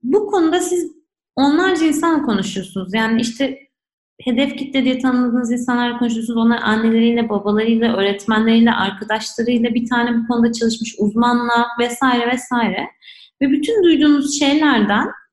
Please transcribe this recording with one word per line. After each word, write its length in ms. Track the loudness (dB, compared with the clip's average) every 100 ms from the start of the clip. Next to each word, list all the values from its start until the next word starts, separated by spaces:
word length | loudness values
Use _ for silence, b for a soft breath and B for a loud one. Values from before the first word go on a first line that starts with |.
bu 240 | 0 -2 0
konuda 340 | 0 0 0
siz 320 | -2 -4 -4 -12 _ _ _ 0
onlarca 500 | 2 2 0 2 0
insanla 360 | 0 0 0
konuşuyorsunuz. 720 | 0 -2 -2 -6 -8 -10 -4
Yani 260 | -2 0 0
işte 380 | -2 -4 -6 -6 _ _ _ _ _ _
hedef 340 | -4 0 -2 -4
kitle 260 | -4 -2
diye 140 | 0 0
tanımladığınız 540 | 0 0 0 0 -2
insanlarla 460 | -4 -2 -2 -2 -2
konuşuyorsunuz. 400 | -2 -2 -4 0
Onlar 220 | 2 2
anneleriyle, 680 | 0 2 2 4 2 2 0
babalarıyla, 680 | -2 0 0 2 2 2 0
öğretmenleriyle, 760 | 0 -2 -2 0 4 4 4
arkadaşlarıyla, 1000 | 2 -2 -6 -6 -6 -6 -6 -2 0 0
bir 140 | -2 -2
tane 280 | -2 0 -2
bu 100 | -2
konuda 240 | 0 0
çalışmış 420 | 2 -2 -2 -8 -4
uzmanla 680 | -2 0 0 0 0 0 -2 -2
vesaire 460 | -4 0 0 0 0
vesaire. 560 | -4 -4 -2 -2 -2 -8 B B B B _
Ve 80 | 0
bütün 340 | 0 0 2
duyduğunuz 540 | 4 4 4 4 0 0
şeylerden 680 | 2 4 4 4 2 0 -2 -8 _